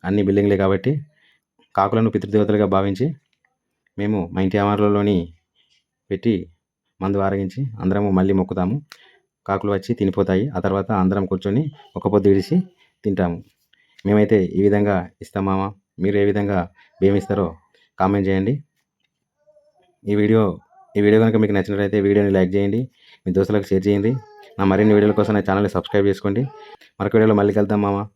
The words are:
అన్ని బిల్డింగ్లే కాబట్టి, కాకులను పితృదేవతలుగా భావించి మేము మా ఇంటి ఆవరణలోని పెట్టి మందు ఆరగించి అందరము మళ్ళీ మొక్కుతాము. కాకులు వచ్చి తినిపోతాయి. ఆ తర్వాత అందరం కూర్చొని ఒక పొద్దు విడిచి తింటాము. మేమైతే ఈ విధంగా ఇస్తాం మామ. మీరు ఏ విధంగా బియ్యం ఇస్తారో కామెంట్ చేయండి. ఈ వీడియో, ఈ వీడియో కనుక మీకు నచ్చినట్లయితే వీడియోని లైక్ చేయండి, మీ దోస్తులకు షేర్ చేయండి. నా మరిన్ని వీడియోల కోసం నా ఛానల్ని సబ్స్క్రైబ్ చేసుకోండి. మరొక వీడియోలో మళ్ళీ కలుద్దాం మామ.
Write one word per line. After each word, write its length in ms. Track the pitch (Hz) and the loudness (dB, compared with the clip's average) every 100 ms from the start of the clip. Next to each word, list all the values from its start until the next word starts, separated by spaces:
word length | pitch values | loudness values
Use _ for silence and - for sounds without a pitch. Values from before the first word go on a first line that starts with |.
అన్ని 200 | 90 101 98 | -2 -2 0
బిల్డింగ్లే 300 | 98 101 98 | 2 2 2
కాబట్టి, 300 | 95 98 127 147 - _ _ _ _ _ _ | 0 0 -2 -4 -8 _ _ _ _ _ _
కాకులను 380 | - 98 113 113 104 | -2 0 2 0 -2
పితృదేవతలుగా 520 | 98 104 101 104 101 98 | -2 0 2 0 2 0
భావించి 320 | 98 98 139 - _ _ _ _ _ _ _ - | -2 -2 -4 -6 _ _ _ _ _ _ _ -8
మేము 180 | 101 104 82 | -4 -4 -4
మా 60 | 80 95 | -4 -2
ఇంటి 100 | 101 | 0
ఆవరణలోని 540 | 101 104 104 101 101 95 82 _ _ _ _ _ _ _ _ | 0 0 2 2 0 0 -4 _ _ _ _ _ _ _ _
పెట్టి 260 | 98 117 98 85 _ _ _ _ _ | -4 -2 -2 -4 _ _ _ _ _
మందు 220 | 95 98 98 | -4 0 -2
ఆరగించి 340 | 98 98 123 135 107 | -2 -6 -6 -10 -4
అందరము 240 | 92 98 104 92 | -2 -2 0 2
మళ్ళీ 140 | 95 98 | 2 0
మొక్కుతాము. 340 | 92 92 92 139 - - _ _ _ _ - | -2 -4 -4 -4 -10 -20 _ _ _ _ -6
కాకులు 220 | 98 104 | -4 -2
వచ్చి 180 | 101 - 120 | -4 -4 -2
తినిపోతాయి. 460 | 98 95 95 92 127 95 | -2 0 0 0 -2 -4
ఆ 20 | |
తర్వాత 260 | 98 98 95 104 | -2 -4 -2 0
అందరం 240 | 92 98 95 | 0 0 -4
కూర్చొని 320 | 92 101 107 151 - - 95 | -4 -2 -4 -4 -10 -16 -6
ఒక 100 | 104 | 0
పొద్దు 160 | 101 101 | 2 4
విడిచి 260 | 98 95 180 185 _ _ _ | 2 2 -2 -2 _ _ _
తింటాము. 320 | 107 95 87 85 - _ _ _ _ _ 95 | -6 -2 -2 -4 -12 _ _ _ _ _ 0
మేమైతే 320 | 104 104 107 90 90 | 2 4 2 0 0
ఈ 20 | 101 | 2
విధంగా 280 | 104 104 95 87 _ | 2 0 -2 -4 _
ఇస్తాం 200 | - 101 98 | -12 -6 -4
మామ. 140 | 95 98 101 _ - | -2 -4 -10 _ -6
మీరు 140 | 92 101 | -2 0
ఏ 20 | 101 | 0
విధంగా 280 | 104 101 98 87 _ _ _ | 0 -2 -2 -4 _ _ _
బియ్యం 160 | 95 101 | 0 0
ఇస్తారో 260 | - 101 87 80 _ _ _ _ | -2 -2 -2 -6 _ _ _ _
కామెంట్ 280 | 92 101 95 | 0 0 0
చేయండి. 260 | 95 98 139 - _ _ _ _ _ _ _ _ _ _ _ _ _ | -2 -2 -4 -8 _ _ _ _ _ _ _ _ _ _ _ _ _
ఈ 120 | 104 104 | -2 0
వీడియో, 220 | 104 110 104 85 _ _ _ | 4 4 2 -2 _ _ _
ఈ 80 | - 104 | 0 4
వీడియో 140 | 107 | 6
కనుక 120 | 113 110 | 4 2
మీకు 140 | 107 101 | 2 0
నచ్చినట్లయితే 420 | 98 101 101 104 101 | -2 -2 0 0 2
వీడియోని 260 | 101 101 98 | 2 4 2
లైక్ 120 | 92 98 | 2 0
చేయండి, 240 | 101 110 131 _ _ - | 0 -2 -6 _ _ -12
మీ 80 | - 92 | -4 -2
దోస్తులకు 300 | 98 104 98 | 0 -2 0
షేర్ 140 | 95 98 | -2 0
చేయండి. 240 | 101 104 131 - - - - | 0 0 -4 -8 -20 -20 -4
నా 60 | 98 | 0
మరిన్ని 240 | 95 107 104 | 4 4 4
వీడియోల 180 | 104 101 | 4 2
కోసం 140 | 104 104 | 0 0
నా 40 | 95 | 0
ఛానల్ని 240 | 95 101 92 | 0 0 -4
సబ్స్క్రైబ్ 320 | - 104 101 | -2 0 0
చేసుకోండి. 320 | 95 104 101 135 - - - _ _ | -2 -4 -4 -6 -10 -20 -20 _ _
మరొక 160 | 98 113 | 0 2
వీడియోలో 180 | 110 104 | 4 4
మళ్ళీ 120 | 101 101 | 2 0
కలుద్దాం 240 | 101 104 101 | 0 0 -2
మామ. 140 | 101 104 | -4 -6